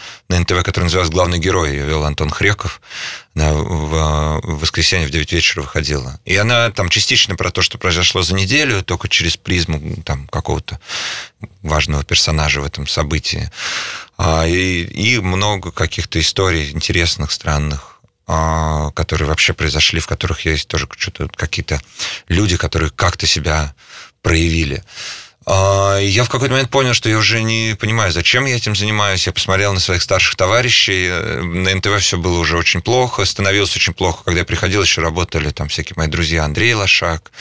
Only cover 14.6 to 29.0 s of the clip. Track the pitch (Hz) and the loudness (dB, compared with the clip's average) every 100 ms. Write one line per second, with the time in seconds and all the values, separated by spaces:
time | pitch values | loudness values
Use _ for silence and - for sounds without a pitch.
14.6 | 92 90 85 - 107 123 92 92 104 101 | 2 0 -2 0 2 2 2 0 0 0
15.6 | 87 - 87 - - 82 80 - 95 82 | -4 -2 -2 -2 -4 0 0 2 2 2
16.6 | 73 78 - 87 82 - 73 - 80 73 | -2 -4 -2 0 0 0 -4 -4 -2 0
17.6 | 76 73 - - _ _ - 82 80 80 | 0 -4 -8 -20 _ _ -4 0 2 2
18.6 | 78 78 76 - 78 78 73 78 - - | 0 0 -2 -2 -2 0 0 0 0 0
19.6 | 78 76 - 85 - 73 87 87 - 76 | -2 0 0 0 -2 -2 -2 -2 0 -2
20.6 | - 76 67 - - - 73 - 78 - | -2 -4 -6 -6 -8 -6 -8 -6 -6 -4
21.6 | - 71 - - - - - 85 104 87 | -4 -4 -6 -10 -8 -8 -2 2 2 2
22.6 | 82 80 78 - 92 - - - 78 78 | 0 0 -2 0 0 0 0 0 0 0
23.6 | 73 - - - - _ - 82 82 80 | -2 -6 -20 -20 -20 _ 0 2 2 2
24.6 | 73 67 - - - - - _ - 95 | 0 -4 -10 -14 -12 -12 -16 _ 0 2
25.6 | 98 98 98 98 101 95 123 127 139 131 | 4 4 4 2 2 2 0 0 0 0
26.6 | 131 139 131 117 113 107 107 117 110 113 | 2 2 2 2 2 2 2 2 2 0
27.6 | 113 107 110 113 101 85 - - 135 123 | 0 -2 0 2 2 2 2 2 2 0
28.6 | 110 101 107 107 | 0 0 0 2